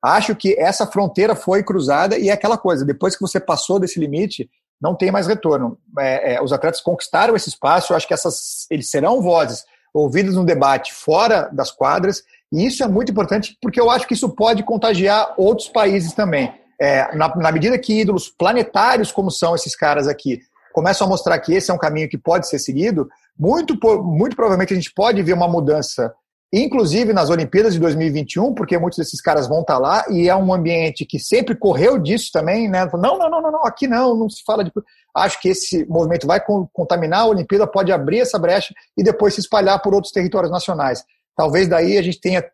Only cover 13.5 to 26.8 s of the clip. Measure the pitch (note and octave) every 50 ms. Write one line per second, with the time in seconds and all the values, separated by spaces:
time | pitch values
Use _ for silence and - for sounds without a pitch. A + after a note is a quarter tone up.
13.5 | - _ - B3 - - - B3+ B3+ A#3+ - - B3+ - - A3+ - - G#3 A3+
14.5 | A#3 G3+ A3 - A#3 G#3 G3 A3+ G#3+ F3 F#3+ G3 G3+ G#3+ G#3+ - - - F#3+ G3+
15.5 | A3 A3 - - - A#3 G#3+ G3 G3 G3+ E3+ E3 - - G#3+ F#3+ D#3+ C#3+ C3 A#2+
16.5 | - - _ _ _ _ D3 C#3+ C#3 C3+ C3 - - D#3 D#3 D#3+ D#3+ F3 E3 D#3+
17.5 | D#3+ D#3+ D3+ A3 B3+ B3 B3+ - G#3+ G#3+ A3 F#3 G#3 F3+ - - _ _ E3+ F#3
18.5 | A3+ B3 A#3 A#3+ - G3 G#3 A#3+ C4 A#3+ G#3+ - - - G3 F#3 - - - E3
19.5 | E3+ E3 - D#3+ - - - D3+ D3 D3 C#3 C#3+ C#3+ C#3+ - C#3 B2+ A#2 _ _
20.5 | _ _ _ _ _ - D#3+ F3+ G3 - G#3 F#3 F#3+ F3+ - F3 E3+ D#3+ - -
21.5 | E3 F#3+ F#3+ - F#3 E3+ - D3 D3+ D#3 D#3 C#3+ - C3 _ - E3 F3+ E3 -
22.5 | - C#3 - - C3 C3+ E3+ A3+ G#3+ D#3+ C#3 - _ _ _ _ _ _ D3+ F3
23.5 | B3+ E4+ E4 D#4+ D#4 G#3 - A3+ G#3+ F#3+ F#3+ F3 D#3+ D3+ G#3 - A#3 - A#3+ A3
24.5 | F#3+ F3+ F#3+ F3 G3 F#3 E3 - _ - G3 A#3 A#3 G3 F#3+ D#3 F3+ E3+ F3 E3+
25.5 | E3+ E3+ D3 C#3 D3+ D3+ C#3+ - - - B2 A#2 - _ _ _ _ _ _ _
26.5 | - G3+ C4 D4+ - C4+